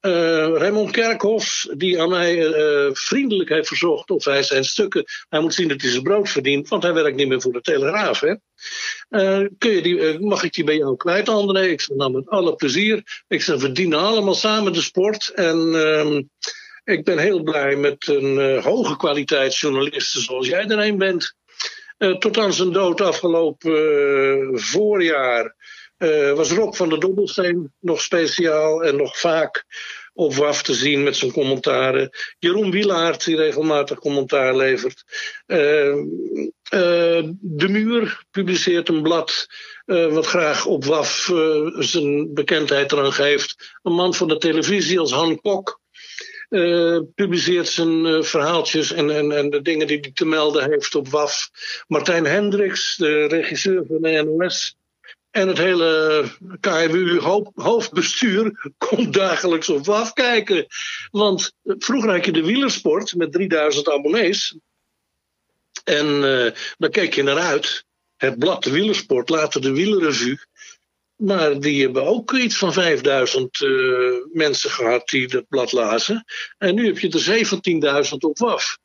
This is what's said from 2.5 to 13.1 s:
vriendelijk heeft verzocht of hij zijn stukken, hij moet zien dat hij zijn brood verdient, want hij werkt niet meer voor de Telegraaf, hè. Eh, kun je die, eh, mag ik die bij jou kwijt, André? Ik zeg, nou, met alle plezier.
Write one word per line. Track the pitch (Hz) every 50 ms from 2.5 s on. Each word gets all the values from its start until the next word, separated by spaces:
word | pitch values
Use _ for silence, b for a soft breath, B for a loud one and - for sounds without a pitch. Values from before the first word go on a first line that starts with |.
| 160 151 151 151 147 143 143 143 135
vriendelijk | - - - - 269 277 262 214 190 175 -
heeft | 156 160 160 -
verzocht | - - - 175 156 - - -
of | 190 147 -
hij | 147 139 139 139
zijn | - 147 135 135
stukken, | 131 - - 214 196 196 170 143 B B B B B
hij | - 156
moet | 160 165 151
zien | - 180 160
dat | 143 135
hij | - 127
zijn | 120 123 131
brood | 160 196 214 202 202
verdient, | - 147 131 135 143 139 143 -
want | - 196 165
hij | 175 170
werkt | 165 156 151 135
niet | 131 143 135
meer | 131 127
voor | 127 127 120
de | 120
Telegraaf, | - - 160 139 139 143 170 208 208 165 113 -
hè. | - 156 202 220 _ _ _ B B B B B B B B B B B
Eh, | - 214 190 190 190 196 196 202 196 _
kun | - 233
je | 214 185 160
die, | 175 175 170 160 160
eh, | 156 160
mag | 190 208 196 - -
ik | 170 -
die | - 165
bij | 147 156
jou | 156 147 139 131
kwijt, | 127 - 175 175 196 208 -
André? | 220 208 202 202 190 196 190
Ik | 185 165 143
zeg, | - - 143
nou, | 135 139 135 127
met | 131 139 -
alle | - 202 180 170 151
plezier. | - - 143 123 165 202 214 220 208 208 -